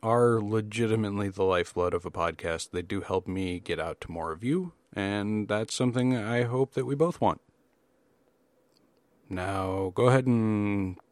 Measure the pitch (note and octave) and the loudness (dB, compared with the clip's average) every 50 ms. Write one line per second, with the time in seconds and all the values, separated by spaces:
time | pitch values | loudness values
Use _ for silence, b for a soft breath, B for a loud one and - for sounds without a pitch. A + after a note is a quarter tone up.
0 | - A2 A#2 A#2+ A#2+ A#2+ A#2 A2+ G#2 G2+ A2 A2 G#2+ G#2+ G#2 A2+ A#2 A2 A2 A2 | 0 2 4 6 6 6 4 2 0 0 0 -2 -2 -2 -2 -2 0 2 2 2
1 | G#2+ G2+ G2 G2+ G2+ G2 F#2 G#2+ G2 F#2+ F#2 F2 F2 - - F2 F2 F2 F2 F2+ | 0 0 -2 -2 -2 -4 0 2 2 4 4 2 0 0 0 0 0 2 0 -2
2 | - E2+ - F#2+ E2+ E2 D#2+ - - F2 E2 E2 - - - F2+ F2 F2 G2+ G2 | -4 -4 -4 -2 -2 -2 -2 -4 -4 -4 -4 -4 -6 -6 -6 -6 -6 -4 -6 -6
3 | - - F#2+ F#2+ F#2 - F#2 F#2+ F#2+ F2+ F2+ F2 - - E2+ D#2+ D#2 E2 D#2 - | -4 -2 -2 -2 -2 -2 -4 -4 -2 -2 -4 -6 -4 -4 -4 -4 -4 -6 -6 -8
4 | - - D#2+ E2 D#2+ D#2+ D#2 D#2+ G#2+ B2 D3 F#3 F#3 F3 - _ _ _ - - | -10 -10 -8 -6 -6 -6 -6 -4 -2 -2 0 0 -2 -4 -10 _ _ _ -6 -4
5 | G2 G2 G2+ G#2 G2+ G#2 G#2+ G#2+ G#2 - G#2 G#2+ A2 - - - C3 B2+ A#2 B2+ | -2 -2 -2 -2 -2 -2 -2 -2 0 0 -2 -2 -2 -4 -2 0 0 0 2 2
6 | B2 B2+ B2+ A#2+ G#2 G#2+ A#2 A#2+ B2 A#2 A#2+ B2+ C3+ - - C3+ C3 B2+ C#3 C#3+ | 2 2 2 0 0 0 0 0 0 0 0 0 -2 0 -2 -4 -2 -2 0 2
7 | D#3+ F3 E3+ - A#2+ G2+ D#2+ - _ _ _ _ _ _ _ _ _ _ _ _ | 2 0 2 0 0 0 0 0 _ _ _ _ _ _ _ _ _ _ _ _
8 | _ _ _ _ _ _ _ _ _ _ _ _ _ _ _ _ _ _ _ _ | _ _ _ _ _ _ _ _ _ _ _ _ _ _ _ _ _ _ _ _
9 | _ _ _ _ _ - F#2 F2+ F#2 F#2+ G2 F#2+ F#2+ F#2+ F#2+ G2 G2 F#2+ F2+ - | _ _ _ _ _ -10 -6 -6 -4 -2 -2 -2 -2 -2 -2 -2 -2 -2 0 4
10 | A#2+ B2+ B2+ C3 B2+ B2+ A#2+ A2+ A2 A2 G#2+ G#2 G#2 G#2 G2+ G2+ F#2+ F#2 F2+ - | 4 6 6 4 4 4 2 2 2 2 2 2 0 0 0 0 -2 -4 -6 -8
11 | - _ | -14 _